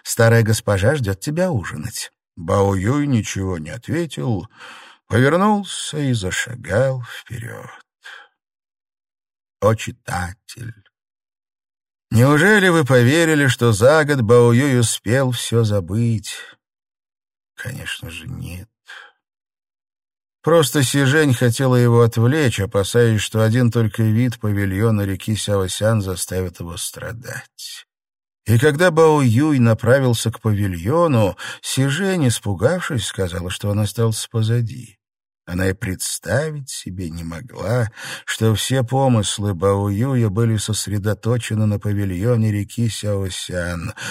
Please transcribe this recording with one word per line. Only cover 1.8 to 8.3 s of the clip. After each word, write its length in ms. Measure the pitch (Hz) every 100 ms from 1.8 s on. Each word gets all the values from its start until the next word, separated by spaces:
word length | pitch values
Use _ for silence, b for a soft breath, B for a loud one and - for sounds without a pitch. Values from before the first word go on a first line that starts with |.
| 76 - - _ _ -
Бао 340 | 82 101 98
Юй 320 | 98 101 147 147
ничего 520 | 120 98 - 95 87
не 120 | 78
ответил, 800 | 117 - 160 165 - 139 101 - B B B B B -
повернулся 920 | 127 131 170 208 208 190 - - 151
и 160 | 139
зашагал 880 | 117 92 - - 113 - 101 135 131
вперед. 640 | 117 - - - - 110 - - _ _ - B B